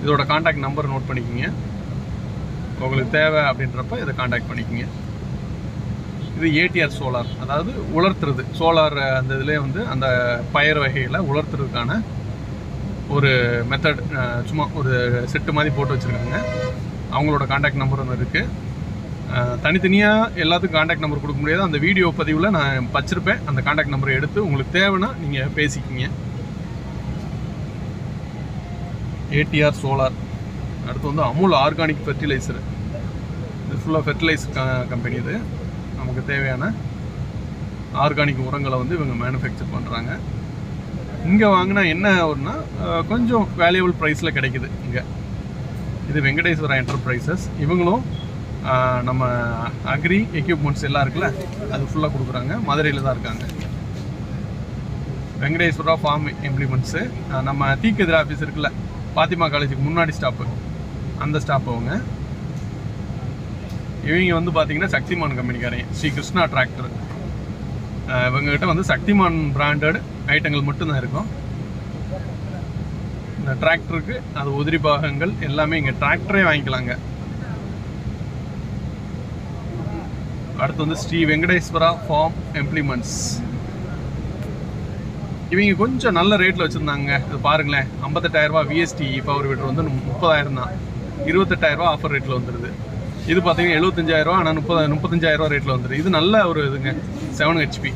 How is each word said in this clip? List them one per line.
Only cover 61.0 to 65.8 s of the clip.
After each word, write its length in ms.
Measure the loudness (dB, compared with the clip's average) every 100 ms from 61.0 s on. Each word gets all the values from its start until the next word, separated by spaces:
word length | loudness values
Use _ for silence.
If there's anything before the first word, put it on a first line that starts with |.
| -6 -4
அந்த 200 | 0 0
ஸ்டாப் 300 | 2 0 0
அவங்க. 320 | -2 -2 -2 -4 -6 -6 -6 -6 -6 -6 -6 -8 -6 -6 -6 -6 -6 -8 -8 -8 -8 -8 -6 0
இவங்க 280 | 2 4 2
வந்து 120 | 2
பாத்தீங்கன்னா 440 | 2 2 2 0 0
சக்திமான் 420 | 0 -2 0 -2
கம்பெனிக்காரங்க, 460 | -2 -2 -2 -4